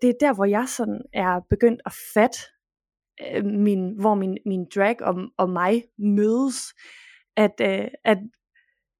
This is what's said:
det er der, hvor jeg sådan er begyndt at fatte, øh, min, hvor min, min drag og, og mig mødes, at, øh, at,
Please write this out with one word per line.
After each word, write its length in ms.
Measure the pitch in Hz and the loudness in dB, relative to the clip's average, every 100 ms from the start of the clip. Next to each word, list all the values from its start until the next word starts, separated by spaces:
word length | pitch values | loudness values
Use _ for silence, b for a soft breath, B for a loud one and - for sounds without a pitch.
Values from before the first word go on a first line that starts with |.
det 80 | 247 | 0
er 40 | 247 | 2
der, 140 | 294 | 0
hvor 120 | 202 202 | 2 2
jeg 200 | 208 262 | 2 -2
sådan 340 | - 214 214 - | -4 -6 -6 -8
er 260 | 208 185 180 - | -4 -2 -2 -2
begyndt 320 | 196 233 240 - | 2 4 2 -6
at 80 | - - | -14 -2
fatte, 240 | 214 214 - - _ _ _ _ _ _ - - - | 2 2 0 -14 _ _ _ _ _ _ -18 -8 -4
øh, 100 | 202 | -2
min, 500 | 208 208 196 185 208 | 2 2 2 -2 -2
hvor 160 | 214 208 | 0 2
min, 220 | 190 190 - | 0 -4 -4
min 200 | 190 175 196 | -4 -4 0
drag 260 | 196 240 | 0 0
og, 140 | - 180 185 - | -2 -4 -6 -4
og 120 | 185 | -2
mig 340 | 180 180 233 233 - | 0 2 0 -2 -4
mødes, 560 | 208 202 208 233 269 240 - B B B B B _ - | 0 2 2 2 0 -4 -12 B B B B B _ 0
at, 160 | 208 - | 0 0
øh, 260 | 208 190 214 - - | -2 -2 -6 -4 0
at, 120 | 202 220 - _ _ _ _ _ | 0 -2 -20 _ _ _ _ _